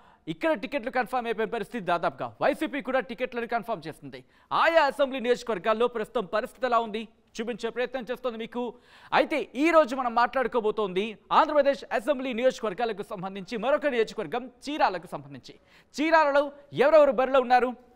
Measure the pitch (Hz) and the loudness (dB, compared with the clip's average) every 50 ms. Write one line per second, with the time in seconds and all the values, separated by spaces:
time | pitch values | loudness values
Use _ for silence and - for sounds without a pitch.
0 | - - _ _ - 156 170 - 320 320 302 202 - 202 285 277 220 208 - 254 | -20 -20 _ _ -12 -12 -8 -2 0 0 0 0 -4 -6 -6 -6 -6 -4 -2 -2
1 | 240 - 254 254 226 233 214 208 226 - 233 226 196 - - 240 175 175 175 170 | -2 -2 -2 -4 -2 -2 -4 -4 -4 -4 -4 -6 -8 -6 -8 -6 -2 -2 -2 0
2 | 180 170 - - 131 117 110 - 143 - 302 - 311 247 226 277 185 254 254 262 | 0 -2 -4 -4 -10 -10 -6 0 0 0 0 0 -2 -6 -6 -6 -6 -2 -2 -2
3 | 254 - 233 - 254 247 240 240 226 - 233 226 185 - 226 165 151 160 143 - | -2 -4 -6 -8 -6 -6 -6 -6 -6 -4 -4 -6 -4 -4 -8 -8 -8 -12 -14 -14
4 | 151 135 131 127 - _ _ _ _ - 139 190 262 330 330 320 294 277 - - | -16 -16 -16 -18 -20 _ _ _ _ -4 0 2 2 4 6 4 4 4 2 0
5 | 277 254 262 262 220 247 247 - - - 220 175 170 226 220 220 240 240 240 220 | -2 -2 -2 -2 0 0 0 0 0 -6 -6 -2 0 0 2 2 2 0 0 -4
6 | 214 - - 240 185 160 220 208 240 - - - 247 240 240 226 233 220 202 226 | -8 -4 -4 -6 -4 -2 -4 -4 -4 -6 -8 -4 -2 0 2 2 0 0 -6 -8
7 | 220 - _ _ _ _ - 233 233 233 233 - 233 226 226 233 247 240 262 262 | -8 -10 _ _ _ _ -10 -8 -6 -6 -6 -6 -6 -6 -4 -4 -4 -4 -4 -8
8 | 220 - 247 - - 247 226 220 226 226 - 240 247 226 - - _ _ - - | -8 -8 -8 -6 -6 -6 -6 -6 -10 -8 -6 -6 -6 -6 -8 -12 _ _ -20 -20
9 | - - - 202 311 226 311 277 254 - - 247 302 339 330 320 302 214 262 262 | -6 0 2 2 2 2 0 -4 -4 -4 -2 2 2 6 6 6 6 6 2 -4
10 | 254 240 226 233 240 247 - 269 247 226 - 240 202 214 - 226 208 185 175 190 | -4 0 2 2 2 2 2 0 -2 0 -2 0 0 0 0 -2 -2 -2 -2 -2
11 | 214 233 196 - _ - 170 247 320 302 302 294 262 277 269 - - - 202 254 | -4 -4 -6 -10 _ 2 4 4 4 4 4 4 4 4 2 0 -2 -4 -4 -4
12 | - 302 285 254 262 269 240 220 254 262 - - - 214 175 233 240 226 202 190 | 0 -2 -2 -2 -2 -4 -2 2 2 2 0 0 -6 -6 -4 -4 -4 -4 -4 -6
13 | 196 - 220 180 180 196 196 202 180 - 247 214 214 269 294 277 285 294 247 233 | -8 -12 -10 -10 -10 -10 -10 -10 -10 -8 -6 -4 0 0 0 2 0 0 0 0
14 | 220 - 214 220 190 147 156 247 262 247 - _ - 269 302 311 277 214 185 175 | 0 -2 -2 -8 -8 -6 -6 -6 -6 -8 -16 _ -10 -6 -2 2 2 2 0 -2
15 | 175 - 175 151 135 139 139 127 - - - - _ _ _ - _ _ - - | -10 -10 -12 -12 -12 -14 -18 -18 -18 -20 -20 -20 _ _ _ -20 _ _ -6 -2
16 | 302 330 330 320 311 285 277 285 294 277 - - - - - - 247 302 320 311 | 0 4 4 4 4 4 4 2 2 0 -4 -14 -18 -8 0 2 4 6 8 8
17 | 294 277 220 220 262 262 269 269 247 240 254 247 240 254 233 - - _ _ | 8 6 4 2 0 2 2 2 4 4 4 4 4 2 -4 -8 -14 _ _